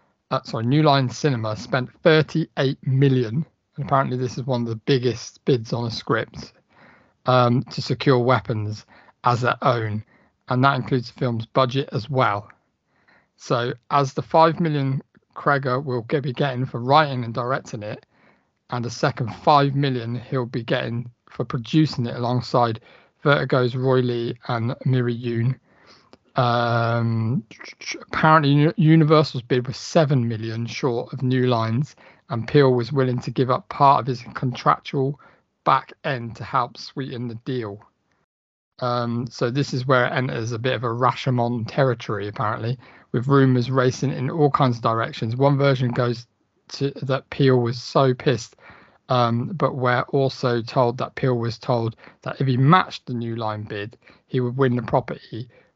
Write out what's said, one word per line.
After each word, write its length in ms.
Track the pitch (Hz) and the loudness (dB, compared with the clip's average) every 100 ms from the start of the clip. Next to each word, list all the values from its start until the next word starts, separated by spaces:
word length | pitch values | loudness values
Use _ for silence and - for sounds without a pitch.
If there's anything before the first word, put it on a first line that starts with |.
| _ _ _ | _ _ _
uh, 100 | 131 | -6
sorry, 220 | - 117 113 | -4 -4 2
New 160 | 143 | 4
Line 280 | 156 139 127 | 6 4 2
Cinema 480 | - 151 123 110 107 | 0 0 0 -2 -6
spent 320 | - 135 123 - | -4 -4 -4 0
thirty-eight 720 | 180 156 151 160 165 - 135 147 - | 4 4 4 -2 -4 -2 -2 -2 0
million, 580 | 131 139 131 113 120 165 _ _ - | 4 4 4 0 -2 -6 _ _ -12
and 100 | 139 | -2
apparently 300 | 139 135 127 | 0 0 -2
this 220 | 127 - | -4 -6
is 80 | 127 | -4
one 160 | 123 | -2
of 80 | 117 | -2
the 80 | 110 | -4
biggest 680 | - 139 123 113 - - | 0 2 2 -2 -8 -6
bids 300 | - 131 113 | 0 0 0
on 120 | 120 120 | -6 -4
a 60 | |
script, 640 | 110 - 113 - - - _ _ _ - _ _ _ - | -6 -4 -4 -4 -10 -16 _ _ _ -20 _ _ _ 0
um, 380 | 127 123 123 | 4 4 2
to 180 | 120 - | -2 -8
secure 360 | - 127 - 127 | -6 -2 2 2
Weapons 680 | 120 123 - 110 104 104 - _ _ _ - | 4 2 0 -6 -6 -8 -14 _ _ _ 0
as 160 | 117 | 0
their 160 | 120 - | 0 0
own, 400 | - 117 110 107 - _ _ _ - | 0 0 -2 -6 -8 _ _ _ -4
and 160 | 127 | 2
that 140 | 135 139 | 2 2
includes 340 | 110 135 117 | 0 -4 -4
the 80 | - | -4
film's 260 | 131 117 113 | -4 -4 -4
budget 440 | - 131 135 143 | 0 0 -2 -4
as 180 | 127 107 | -6 -4
well. 400 | 131 117 101 - _ _ _ _ _ _ _ _ _ | 0 0 -2 -6 _ _ _ _ _ _ _ _ _
So 380 | - 127 120 123 - | -4 -2 -2 -6 -2
as 220 | 143 139 | 0 0
the 80 | - | -2
five 400 | - 165 165 156 | 0 4 4 4
million 400 | 165 147 135 135 - _ _ - | 0 0 -2 -4 -8 _ _ -6
Cregger 480 | - 143 131 127 | 0 0 0 -2
will 200 | 147 123 | -2 -6
get, 200 | 117 160 | -2 -2
be 80 | 143 | -2
getting 340 | 127 139 123 127 | -2 -2 -2 -6
for 140 | 120 | -4
writing 460 | 120 147 151 127 117 | 2 4 4 -2 -6
and 80 | |
directing 500 | 113 120 139 - 117 | -6 -4 -6 -8 -12
it, 220 | 104 127 - _ _ _ _ _ _ | -10 -12 -16 _ _ _ _ _ _
and 160 | 123 117 | -8 -6
a 40 | |
second 460 | - 151 - 117 98 | -4 -4 -2 -6 -2
five 320 | - 147 143 139 | 4 4 4 2
million 400 | 139 127 113 120 | 0 -2 -4 -8
he'll 300 | 120 139 120 | -6 -4 -4
be 180 | 127 | -6
getting 480 | 113 135 123 117 - - _ | -4 -2 -2 -6 -8 -14 _
for 160 | - | -10
producing 600 | - 135 110 160 156 - 117 | -6 -6 0 2 2 0 -6
it 100 | 135 | -4
alongside 640 | 120 123 123 131 120 110 - - _ _ | -2 -2 0 0 0 -2 -10 -20 _ _
Vertigo's 540 | 151 147 139 139 123 127 | 2 2 2 0 0 0
Roy 240 | 131 131 | 2 2
Lee 380 | 123 120 117 123 - | 2 -2 -4 -6 -6
and 260 | 120 113 139 - | -4 -4 -4 -2
Miri 280 | 131 123 117 | 0 0 -4
Yoon. 420 | 123 117 117 131 _ _ _ - _ - _ - | -4 -2 -2 -2 _ _ _ -20 _ -20 _ -2
Um, 1080 | 123 120 120 117 117 117 117 113 110 139 - - - - - - - | 0 0 0 0 0 0 0 0 0 -2 -6 -14 -20 -16 -14 -14 -10
apparently 400 | - 160 160 143 | 0 6 6 6
Uni-, 220 | 143 147 - | 6 4 4
Universal's 680 | 156 160 151 156 151 139 | 6 6 6 6 4 -2
bid 240 | - 131 123 | -2 -2 -2
was 100 | 135 | -8
seven 500 | - 180 151 139 117 | -2 2 2 2 0
million 380 | 110 113 113 117 | -4 -6 -6 -8
short 480 | 120 139 117 - | -4 -2 -2 -4
of 80 | 135 | -4
New 240 | 131 131 123 | 0 2 2
Line's, 480 | 117 113 113 151 - - _ - | 2 0 0 -4 -8 -20 _ -8
and 180 | 117 113 | -8 2
Peele 260 | 147 139 | 4 6
was 180 | 123 113 | 4 0
willing 280 | 143 131 120 | 0 0 -2
to 120 | - | -4
give 180 | 117 127 | -2 0
up 200 | 127 - | 0 -4
part 320 | - 143 139 | 2 4 6
of 60 | 123 | 2
his 140 | 123 120 | -6 -10
contractual 840 | - 131 123 - 151 - 143 135 143 _ _ _ _ | -6 -6 -2 0 0 -2 -4 -2 -4 _ _ _ _
back 300 | - 135 - - | 0 0 -2 -10
end 320 | 160 131 117 95 | -6 -6 -6 -12
to 60 | |
help 340 | 117 135 123 - | -4 -2 -2 -6
sweeten 500 | - - 131 123 120 | -14 -10 -8 -8 -8
the 80 | 113 | -8
deal. 460 | - 127 110 101 - _ _ _ _ _ _ _ _ - | -6 -6 -6 -10 -18 _ _ _ _ _ _ _ _ -8
Um, 460 | 127 123 120 117 123 | -4 -2 -2 -4 -6
so 200 | - 127 | -4 -2
this 240 | 131 139 | -2 -2
is 120 | 135 127 | -2 2
where 180 | 131 123 | 2 2
it 60 | |
enters 380 | 147 131 139 113 | 0 -2 -4 -6
a 80 | 120 | -4
bit 140 | 123 | -4
of 100 | 127 | -2
a 40 | 120 | -2
Rashomon 800 | 117 127 - - 123 120 123 113 | 0 0 0 0 0 0 -2 -4
territory, 600 | - 135 117 - 107 101 | 0 0 0 -4 -6 -6
apparently, 500 | 104 107 117 113 131 - - _ | -6 -4 -4 -4 -6 -10 -20 _
with 140 | 123 123 | -4 2
rumours 440 | 143 135 127 117 | 4 6 4 2
racing 400 | 131 127 127 135 | 2 2 0 -4
in 180 | - 127 | -4 -4
all 220 | - 147 | 0 2
kinds 260 | - 135 110 | 4 2 2
of 60 | |
directions. 520 | 120 113 123 151 113 120 | 0 0 -2 -4 -6 0
One 220 | 139 139 | 2 4
version 340 | 139 131 127 | 2 2 0
goes 360 | 113 123 117 - _ _ _ - | 0 -2 -4 -10 _ _ _ -18
to, 180 | - 139 - | -6 -6 -4
that 260 | 131 135 - | -4 -4 -4
Peele 280 | - 135 127 | 2 4 4
was 220 | 117 120 | 2 -4
so 320 | - 160 135 | -2 2 2
pissed, 420 | 127 - 117 - _ - - - _ - | 2 0 -2 -4 _ -20 -20 -20 _ -2
um, 400 | 127 120 117 120 | 0 2 0 -2
but 220 | 165 135 143 | -2 -2 0
we're 260 | 123 123 135 | 0 0 0
also 520 | 143 135 - 131 120 | 0 0 0 -2 -2
told 360 | 113 - 120 127 | -2 0 2 0
that 180 | 127 - | -6 -4
Peele 220 | 139 123 | -2 0
was 200 | 117 113 | -2 -6
told 380 | - 120 113 - - - | -2 -2 -2 -6 -14 -16
that 180 | - - | -10 -4
if 60 | 135 | 0
he 100 | 127 | 4
matched 480 | 135 185 180 - - | 6 6 2 -6 -10
the 80 | |
New 220 | 123 117 117 | -6 -6 -6
Line 260 | 113 107 | -6 -6
bid, 340 | 104 107 104 - _ - _ | -8 -10 -10 -14 _ -20 _
he 120 | 135 | -2
would 160 | 123 123 | -2 2
win 180 | 135 123 | 2 2
the 60 | |
property. 640 | 110 135 120 - - 110 120 _ _ | 0 -2 -2 -8 -12 -12 -14 _ _